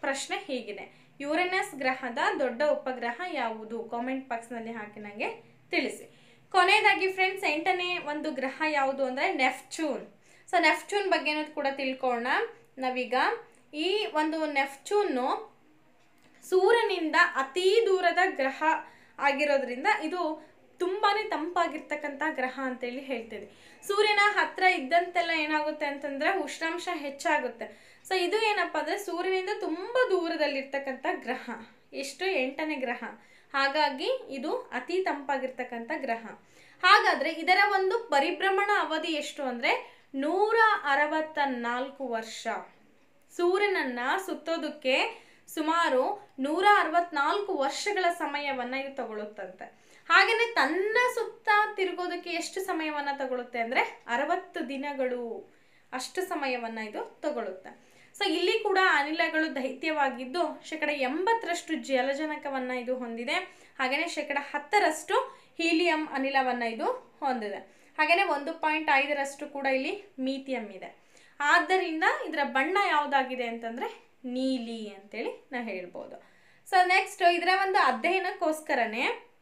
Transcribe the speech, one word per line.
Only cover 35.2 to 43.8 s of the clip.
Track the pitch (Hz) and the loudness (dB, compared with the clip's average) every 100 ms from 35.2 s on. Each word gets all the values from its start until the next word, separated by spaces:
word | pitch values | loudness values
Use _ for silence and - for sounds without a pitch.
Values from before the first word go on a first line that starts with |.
| 277 269 254 254 247 233 233 311 | -2 -2 -2 -6 -8 -8 -6 -6
ಗ್ರಹ. | 262 233 220 - _ - - - | -4 -4 -6 -18 _ -20 -20 0
ಹಾಗಾದ್ರೆ | 359 415 415 302 269 | 6 8 6 2 0
ಇದರ | 320 330 370 415 | -2 4 6 6
ಒಂದು | 392 381 466 | 4 2 0
ಪರಿಭ್ರಮಣ | - 277 320 - 381 381 403 403 | 2 2 2 2 2 2 2 2
ಅವಧಿ | 302 311 339 | 2 -2 -2
ಎಷ್ಟು | 302 294 - | -4 -4 -6
ಅಂದ್ರೆ, | 269 240 277 494 - - _ 269 | -4 -2 0 0 -2 -18 _ -4
ನೂರ | 277 359 427 453 440 415 | 0 2 4 6 6 4
ಅರವತ್ತ | 285 285 302 311 311 311 277 | 2 2 4 0 -2 -2 -2
ನಾಲ್ಕು | 247 233 240 269 - 262 | 0 -2 -2 -4 -6 -6
ವರ್ಷ. | 226 220 - 226 202 180 - _ _ _ _ _ - | -6 -6 -10 -6 -6 -8 -20 _ _ _ _ _ 0
ಸೂರ್ಯನನ್ನ | 349 381 415 370 | 2 4 2 2